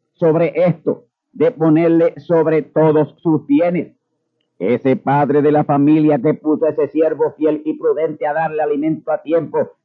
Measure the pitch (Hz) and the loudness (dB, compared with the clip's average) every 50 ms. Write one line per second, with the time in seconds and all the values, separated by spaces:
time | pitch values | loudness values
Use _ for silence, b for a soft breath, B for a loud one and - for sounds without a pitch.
0 | _ _ _ - 180 160 156 170 170 156 - 160 180 175 160 - - - - - | _ _ _ -2 0 0 2 2 0 0 0 0 0 0 0 -2 -4 -6 -6 -6
1 | _ _ _ _ _ _ - 135 147 165 165 143 160 160 156 160 170 165 165 165 | _ _ _ _ _ _ -4 0 0 0 0 0 0 2 2 2 2 2 2 2
2 | 165 165 170 - - - 175 165 156 156 160 156 131 - - 156 156 156 151 156 | 0 0 -2 -6 -6 -2 0 0 2 2 0 -2 -2 -2 0 2 2 2 2 2
3 | 151 - - _ - 170 156 143 - - 143 151 170 175 180 165 110 - _ _ | 0 -2 -4 _ -2 -2 -2 -2 0 0 0 2 2 0 -2 -4 -6 -8 _ _
4 | _ _ _ _ _ _ _ _ _ _ _ - 87 104 123 117 - 131 131 - | _ _ _ _ _ _ _ _ _ _ _ -6 -2 -2 -2 0 0 0 0 0
5 | - 135 139 143 143 127 143 147 139 151 147 147 147 - 143 143 143 151 156 160 | 0 -2 0 0 2 2 2 2 2 2 2 2 0 0 0 2 4 4 4 4
6 | 151 156 147 131 113 156 139 - - 156 151 120 156 156 151 156 147 139 - 156 | 4 2 2 0 0 -2 -2 -2 -2 -2 -2 0 0 -2 0 -2 -4 -2 0 0
7 | 160 160 156 139 156 143 - - 151 156 151 151 151 156 151 - 165 160 139 147 | 0 0 0 -2 -4 -4 -4 -2 -2 -2 -2 -2 -4 -8 -6 -4 -2 -2 -2 0
8 | 160 156 151 - 151 151 147 160 160 156 156 156 151 151 147 139 151 160 156 - | -2 -4 -4 -4 -4 -4 -2 -2 -4 -4 -2 -4 -2 -2 -2 -2 -2 -2 -2 -4
9 | - 160 151 147 - 143 165 165 147 - - 151 123 - - _ _ | -4 -4 -6 -4 -4 -2 -2 -2 -2 -2 -4 -4 -4 -4 -8 _ _